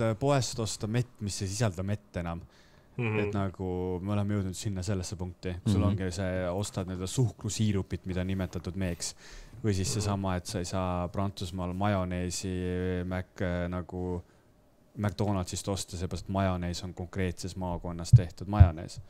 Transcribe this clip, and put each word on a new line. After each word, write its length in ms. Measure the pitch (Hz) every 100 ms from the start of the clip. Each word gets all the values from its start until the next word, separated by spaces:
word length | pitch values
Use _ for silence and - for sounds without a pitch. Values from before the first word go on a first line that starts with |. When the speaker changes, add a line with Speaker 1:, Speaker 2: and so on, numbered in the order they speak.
Speaker 1:
äh, 140 | 113 110
poest 420 | 139 139 113 -
osta 300 | 107 - 107
mett, 220 | 120 123 -
mis 160 | 101 -
ei 60 | 95
sisalda 340 | 101 113 87
mette 360 | 95 104 - 92
enam. 200 | 85 85 - - - - - -
Speaker 2:
Mhm. 220 | 117 107
Speaker 1:
Et 160 | 104
nagu 640 | 101 98 87 92 90 92 90
me 120 | 95
oleme 200 | 104 101 104
jõudnud 180 | 95 87
sinna 240 | 110 92
sellesse 340 | 87 98 87 82
punkti. 360 | 92 - 92 87 110
Sul 140 | 95
Speaker 3:
Mhm. 80 | 101
Speaker 1:
ongi 180 | 101 92
see, 360 | 87 92 92 90
ostad 400 | 92 104 - 90
nende 180 | 90 92
suhkrusiirupit, 1000 | - 117 - 107 - 110 98 - 90 92
mida 140 | 90
on 40 | 90
nimetatud 480 | 95 90 92 87 90
meeks. 360 | 92 87 - - - - - -
Või 120 | 110
siis 140 | 95 90
Speaker 2:
Mhm. 120 | 107
Speaker 1:
seesama, 360 | 101 98 95 90
et 100 | -
sa 120 | 90
ei 60 |
saa 440 | 90 95 92 90 87
Prantsusmaal 680 | - 98 - 87 92 90
majoneesi 1300 | 92 104 98 90 90 90 - 95 90 90 90 92 90
Mac-, 380 | 90 92 - -
äh, 260 | 92 87 87
nagu 540 | 90 85 90 90 87 - - - _ _ _ - -
McDonaldsist 720 | 104 90 104 98 87 92 -
osta, 280 | 95 - 87
seepärast 280 | 90 87
et 80 | -
majonees 500 | 98 98 90 87 87
on 100 | 92
konkreetses 600 | 85 90 98 92 82 92 95
maakonnas 540 | 90 85 87 85 85 107
tehtud 320 | 87 - 90
majonees. 500 | 104 95 78 98 - -